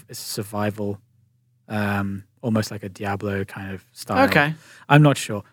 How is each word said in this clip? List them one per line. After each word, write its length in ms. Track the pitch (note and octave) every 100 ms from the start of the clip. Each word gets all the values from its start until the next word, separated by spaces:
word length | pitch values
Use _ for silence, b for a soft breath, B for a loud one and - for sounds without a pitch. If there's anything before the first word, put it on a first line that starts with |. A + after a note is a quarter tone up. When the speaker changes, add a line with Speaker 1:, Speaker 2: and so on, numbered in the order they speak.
| -
Speaker 1:
it's 100 | -
survival, 840 | - - G#2 G#2 G#2 G#2 G2+ G2 _ _ _ _ _ _ -
um, 560 | G#2+ G#2 G2+ G2 G2 - _
almost 300 | B2+ A2 G#2+
like 120 | G#2
a 60 | G2+
Diablo 560 | F#2 G#2 G2 G#2 G2
kind 280 | G2 - G2
of 120 | F#2+ -
style. 320 | - - - C4+
Speaker 2:
Okay. 260 | D#3+ D3 D#3 B B B
Speaker 1:
I'm 140 | D3
not 140 | D3 C3
sure. 280 | - G#2 -